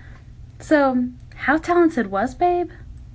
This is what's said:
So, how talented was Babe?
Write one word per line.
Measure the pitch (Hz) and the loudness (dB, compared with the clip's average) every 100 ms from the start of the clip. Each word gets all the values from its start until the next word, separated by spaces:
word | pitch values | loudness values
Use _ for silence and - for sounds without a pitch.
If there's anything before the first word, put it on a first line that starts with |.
| - - - - - - | -18 -20 -20 -20 -20 -8
So, | - 302 269 254 247 - - - | 2 4 4 2 -2 -6 -18 -6
how | - 320 | 0 0
talented | 339 349 330 254 196 | 2 4 4 2 -2
was | 196 254 - | -2 -2 0
Babe? | 359 349 349 - - - - | 0 2 -2 -10 -18 -18 -18